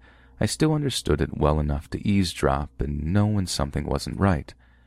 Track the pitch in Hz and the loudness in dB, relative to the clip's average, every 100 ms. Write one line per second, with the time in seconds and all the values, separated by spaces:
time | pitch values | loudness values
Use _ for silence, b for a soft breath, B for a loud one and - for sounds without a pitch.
0 | b b b - 113 - 156 151 143 - | b b b -4 -2 2 2 2 -2 -2
1 | - 73 73 - 73 78 73 71 - - | 0 0 0 2 2 2 0 -2 -4 -4
2 | - 98 87 - 71 69 73 - 69 73 | 0 2 0 0 0 0 -4 -6 -4 -4
3 | 78 101 104 104 90 - 71 76 71 69 | 0 2 2 0 -2 -4 -4 -4 -2 -4
4 | - - 98 80 - - b b | -4 0 2 2 -4 -16 b b